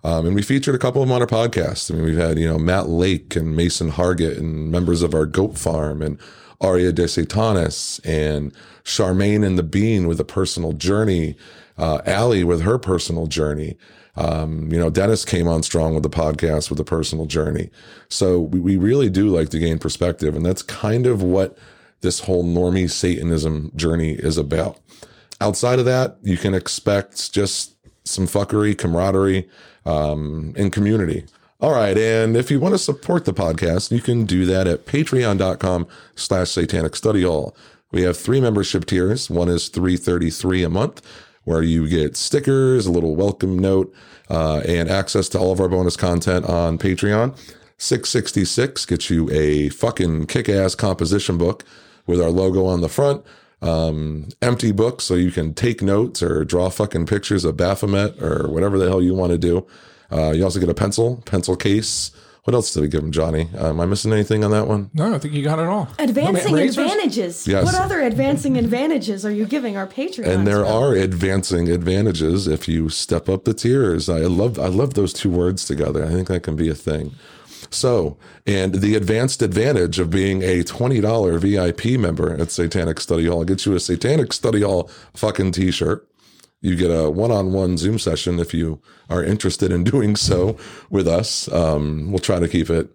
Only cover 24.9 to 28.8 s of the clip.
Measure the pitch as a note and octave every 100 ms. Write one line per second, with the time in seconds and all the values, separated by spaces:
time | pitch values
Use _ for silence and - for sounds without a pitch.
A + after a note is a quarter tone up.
24.9 | - - - _ - G#2 F#2+ A#2+ B2+ B2
25.9 | B2+ C3 - G2+ F2+ G2+ F#2+ - - -
26.9 | G2+ - - - - G2 - - _ _
27.9 | _ - - F#2 G2+ G2+ G#2+ G#2 G2+